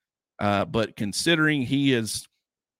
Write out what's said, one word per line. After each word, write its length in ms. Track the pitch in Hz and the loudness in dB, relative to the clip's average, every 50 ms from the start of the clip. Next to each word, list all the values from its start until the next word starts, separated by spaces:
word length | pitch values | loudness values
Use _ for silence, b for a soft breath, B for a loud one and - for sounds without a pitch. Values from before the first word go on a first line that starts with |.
| _ _ _ _ _ _ _ - | _ _ _ _ _ _ _ -4
Uh, 260 | - 104 101 98 95 | 0 0 2 0 0
but 320 | 87 78 113 110 101 - | 0 -2 -2 -2 -2 -4
considering 680 | - 113 101 95 - - 165 170 160 156 151 151 143 127 | -6 -6 -6 -4 -2 0 2 2 4 2 2 2 0 -2
he 300 | 117 127 139 143 139 131 | 0 0 0 2 2 2
is, 340 | 117 110 104 - - - - _ _ _ _ _ _ _ _ _ | 2 0 -2 -6 -8 -10 -12 _ _ _ _ _ _ _ _ _